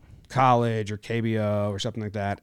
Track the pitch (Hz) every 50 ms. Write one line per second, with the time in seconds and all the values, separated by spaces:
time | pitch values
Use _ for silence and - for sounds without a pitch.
0 | - - - - - - - 127 135 127 123 120 120 117 113 110 110 101 107 101
1 | - - 113 117 113 113 110 110 107 104 104 104 104 104 101 98 - 120 110 117
2 | 107 104 98 107 98 101 101 -